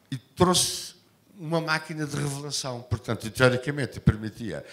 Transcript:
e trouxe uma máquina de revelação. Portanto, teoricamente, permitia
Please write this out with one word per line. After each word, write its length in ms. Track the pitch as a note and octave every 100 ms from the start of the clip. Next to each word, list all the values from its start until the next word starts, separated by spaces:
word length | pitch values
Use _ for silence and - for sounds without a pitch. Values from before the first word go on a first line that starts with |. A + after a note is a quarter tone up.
| -
e 80 | C3
trouxe 760 | - - F3+ F3 - - - - _ _ _ -
uma 240 | D#3 E3
máquina 440 | D#3+ D#3 - D#3 D3+
de 80 |
revelação. 680 | C#3+ C#3+ C#3 D3 - C#3 A#2+
Portanto, 480 | - - - A2 A2
teoricamente, 680 | G#2 B2+ B2 - D3 B2 -
permitia 680 | - G#2+ A2 - A2+ D2 -